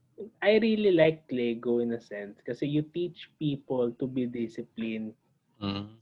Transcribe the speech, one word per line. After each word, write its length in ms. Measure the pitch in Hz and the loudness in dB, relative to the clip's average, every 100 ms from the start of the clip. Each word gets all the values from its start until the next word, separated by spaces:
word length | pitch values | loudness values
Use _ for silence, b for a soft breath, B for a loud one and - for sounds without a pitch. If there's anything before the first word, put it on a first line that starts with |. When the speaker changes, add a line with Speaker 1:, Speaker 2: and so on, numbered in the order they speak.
| _ - 202 _ | _ -18 -18 _
Speaker 1:
I 200 | 196 214 | 4 4
really 320 | 220 214 208 | 4 4 4
like 320 | 165 156 156 - | 6 4 4 -4
Lego 520 | 127 120 117 120 120 | -2 -2 -2 0 0
in 120 | 117 | 0
a 80 | 117 | -4
sense 360 | - 104 104 - | -8 -12 -12 -12
kasi 240 | - 117 143 | -10 -4 -2
you 160 | 151 151 | 0 -2
teach 360 | 170 175 - - _ | -4 -6 -8 -20 _
people 480 | 151 139 - 127 120 120 | -4 -4 -2 0 0 -2
to 80 | 131 | -4
be 240 | 131 123 | -2 -4
disciplined 880 | 120 113 - 117 - 113 110 110 - _ _ _ _ | -4 -6 -8 -12 -8 -6 -6 -8 -12 _ _ _ _
Speaker 2:
Mm. 320 | 101 98 104 113 | -6 -6 -8 -6